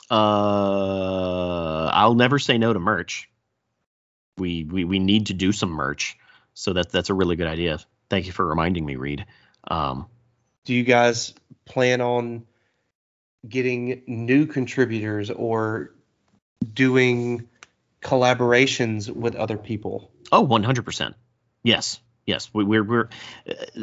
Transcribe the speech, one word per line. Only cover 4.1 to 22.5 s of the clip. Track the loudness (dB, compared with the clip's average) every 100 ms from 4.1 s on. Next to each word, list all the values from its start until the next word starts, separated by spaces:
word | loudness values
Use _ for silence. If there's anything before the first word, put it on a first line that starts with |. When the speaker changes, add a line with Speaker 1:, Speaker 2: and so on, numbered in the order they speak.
| _ _ -8
Speaker 1:
We, | -6 -4
we, | -4 -4
we | 0 0
need | 4 2 2
to |
do | 0 0
some | 0 -2
merch. | -2 -4 -4 -8 -10 _ _ _
So | -8 -2
that, | -2 0
that's | 0 0
a |
really | 2 2 0
good | -2
idea. | -2 -4 -4 -10 _ -4
Thank | -4 -2
you |
for | -2 -2
reminding | 0 0 -2 -4
me, | -8
Reed. | -8 -8 -10 _ _ _ -8
Um, | -4 -4 -6 -12 _ _ _ _ _ -4
Speaker 2:
Do |
you | 0
guys | 4 4 4 2 -6 -14 _ -20 -10
plan | -2 0 2
on | 0 -2 -4 -8 -14 _ _ _ _ _ _ _ _ _ -8
getting | -4 -2 -4 -6 -8 -8
new | -6 2 4 4
contributors | 0 -2 0 0 0 -4 -4 -6
or | -4 -2 -2 -2 -4 -8 _ _ _ _ _ _ _ -6
doing | 2 2 4 4 2 -2 -6 -8 _ -20 _ _ _
collaborations | -2 2 4 4 4 4 4 2 -2 -2 -6
with | -6 -6 -4
other | -4 -6
people? | -6 -8 -6 -10 -12 _ 2
Speaker 1:
Oh, | 4
one | 4 4
hundred | 2 0 -4
percent. | -6 -8 -10 _ _ _ _
Yes. | 0 0 0 -10 _ _ -6
Yes. | -6 -4